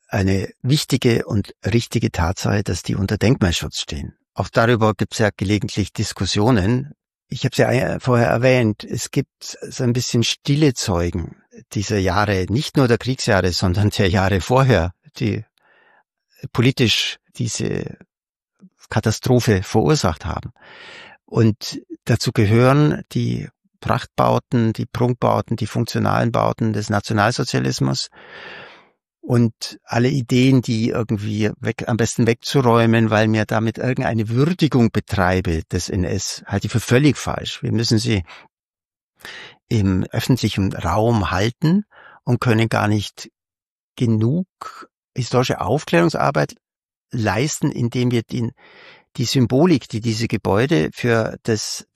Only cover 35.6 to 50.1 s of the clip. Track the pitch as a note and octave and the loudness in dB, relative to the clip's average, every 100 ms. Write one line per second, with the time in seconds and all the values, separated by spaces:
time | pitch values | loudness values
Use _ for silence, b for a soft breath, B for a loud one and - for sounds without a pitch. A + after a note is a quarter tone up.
35.6 | - F2+ - F#2+ F2 F2+ - - - G2+ | -2 -6 -2 -2 -2 -4 -6 -10 -6 -4
36.6 | - A2+ - B2 D3 - - - - - | -2 -4 2 4 4 2 -4 -6 -8 -8
37.6 | A#2+ A2 A#2 A2 A#2+ G2+ B B B _ | -4 -2 0 0 2 -2 B B B _
38.6 | _ _ _ _ _ _ B B B B | _ _ _ _ _ _ B B B B
39.6 | - A2+ G2 F#2+ G#2 B2 - B2+ A2 - | -4 0 2 0 -2 -4 0 0 0 0
40.6 | F#2+ - - G#2+ A2+ A2+ F2 F2+ A2+ - | -2 -2 -2 0 2 2 0 0 -2 0
41.6 | D3+ G3 - B B B - A#2+ B2+ A2 | 2 2 -2 B B B -2 0 2 2
42.6 | A2+ G#2+ G#2 G#2+ - - - _ _ _ | 2 0 2 0 -2 -14 -20 _ _ _
43.6 | _ _ _ - A#2+ A2 A2+ F3 F#3 _ | _ _ _ -4 0 2 2 0 -4 _
44.6 | - - - _ _ - A#2 B2+ B2+ - | -18 -18 -20 _ _ -8 -2 0 0 -2
45.6 | F#2 C#3+ - E3+ E3+ - C#3 D3 D3 - | -2 -4 0 2 2 2 0 0 -4 -6
46.6 | _ _ _ _ _ A#2+ G#2+ G2 D3+ - | _ _ _ _ _ -2 -2 0 -2 -2
47.6 | C#3+ - A#2 B2 B2 A#2+ - B2+ A#2 B | -4 -2 -4 0 0 0 -2 -6 -6 B
48.6 | B B B B B - A2+ C#3 A2+ B2+ | B B B B B -6 -2 2 2 4
49.6 | F3+ C#3 - A2 A#2 | 4 2 0 -4 -4